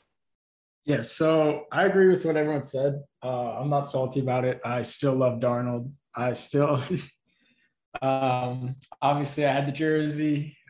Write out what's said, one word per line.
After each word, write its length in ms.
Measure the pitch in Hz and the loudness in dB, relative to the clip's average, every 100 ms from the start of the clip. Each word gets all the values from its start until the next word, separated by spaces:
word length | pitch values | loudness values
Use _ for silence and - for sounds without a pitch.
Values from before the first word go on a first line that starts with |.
| _ _ _ _ _ _ _ _ | _ _ _ _ _ _ _ _
Yeah, 180 | 147 131 | -4 -2
so 640 | - - 160 160 151 147 - | -2 0 2 4 2 0 -4
I 140 | 147 180 | 0 2
agree 240 | 190 185 | 6 6
with 160 | 180 160 | 6 2
what 100 | 151 | 0
everyone 280 | 151 147 | 0 -2
said. 400 | - 131 139 143 - _ | -4 -2 -2 -2 -10 _
Uh, 340 | 127 123 120 113 | -6 -4 -4 -4
I'm 120 | 147 | 0
not 200 | 143 139 | 0 0
salty 300 | 135 127 139 | -4 -2 -2
about 240 | 131 127 | 0 0
it. 160 | 127 123 117 | 0 -2 -4
I 160 | 123 | -4
still 320 | 117 - 143 | -4 -2 0
love 260 | 131 127 117 | 2 2 2
Darnold. 540 | 123 120 123 120 127 - _ | 0 0 -2 -4 -6 -14 _
I 200 | 120 123 | -4 -4
still, 500 | 117 - 143 147 135 - 180 - _ _ _ | -4 -2 2 2 2 -2 -6 -8 _ _ _
<laughs> 580 | _ _ _ _ _ - | _ _ _ _ _ -4
um, 760 | 135 135 131 127 123 127 123 - - - | -2 0 0 0 -2 -4 -6 -10 -14 -2
obviously 440 | 135 143 139 - 143 | 0 2 0 0 2
I 80 | |
had 120 | 135 143 | 2 0
the 60 | |
jersey, 840 | 139 156 156 151 147 151 147 147 - | 0 0 2 0 0 0 0 -4 -12